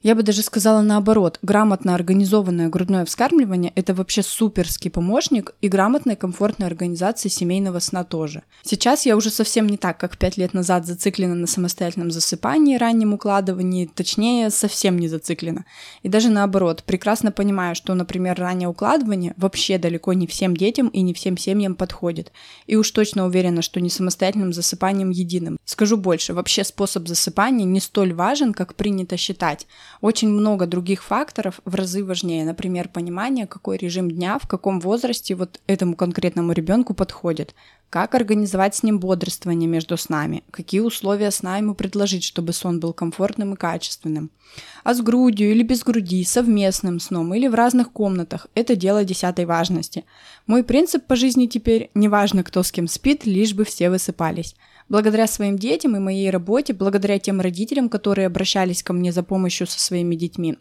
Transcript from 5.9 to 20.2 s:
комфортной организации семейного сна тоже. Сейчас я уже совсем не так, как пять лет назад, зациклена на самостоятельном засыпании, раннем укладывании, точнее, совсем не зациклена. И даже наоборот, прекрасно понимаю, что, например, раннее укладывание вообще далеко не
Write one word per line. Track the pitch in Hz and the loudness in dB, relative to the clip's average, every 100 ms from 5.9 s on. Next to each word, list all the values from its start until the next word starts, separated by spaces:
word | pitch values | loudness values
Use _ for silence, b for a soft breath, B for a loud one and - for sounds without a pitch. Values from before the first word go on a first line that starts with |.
| 285 277 202 | 2 0 -2
комфортной | 185 175 208 - 180 | -4 0 -2 0 -4
организации | 170 175 170 185 226 202 | -4 -4 -2 -2 -2 -4
семейного | - 175 190 196 175 | -2 0 0 0 -2
сна | - 185 | -4 -4
тоже. | 175 165 156 156 _ b | -4 -6 -6 -8 _ b
Сейчас | - 202 240 285 269 | -6 0 2 2 4
я | 214 | 2
уже | 214 | 2
совсем | 214 214 233 214 | -2 0 2 0
не | 202 | 0
так, | 185 165 | -2 -4
как | 180 - | -8 -2
пять | 185 190 | -2 0
лет | 180 | -2
назад, | 185 180 180 165 | -2 0 0 0
зациклена | 180 202 190 185 175 | -4 -2 0 -2 -2
на | 170 | -2
самостоятельном | - 175 - 175 175 170 | -2 -2 -2 -4 -2 -4
засыпании, | 165 - 165 - 302 294 254 | -2 -2 -2 0 4 4 4
раннем | 233 233 214 | 2 4 2
укладывании, | 208 208 196 190 185 180 180 170 | 0 2 2 0 0 0 0 -2
точнее, | - 180 - 226 240 220 | -4 -4 0 2 2 2
совсем | 208 208 - 196 180 | 0 -2 0 0 2
не | 170 | 0
зациклена. | 160 - 165 165 160 - B B B | -4 -6 -6 -4 -8 -10 B B B
И | 190 | 0
даже | 208 233 | 4 4
наоборот, | 214 202 190 180 160 | 4 4 2 2 -2
прекрасно | - 190 202 226 214 | -2 -2 0 0 0
понимаю, | 196 202 196 180 | 0 0 0 -2
что, | 170 - | -4 -2
например, | 185 175 185 180 180 | -2 -2 -2 -2 -2
раннее | 180 185 180 | -2 -2 -4
укладывание | 170 214 302 233 196 175 - | -2 0 2 2 -2 -4 -2
вообще | 190 - - 190 | -2 -2 -2 0
далеко | 170 170 - | 0 -2 0
не | 185 | 0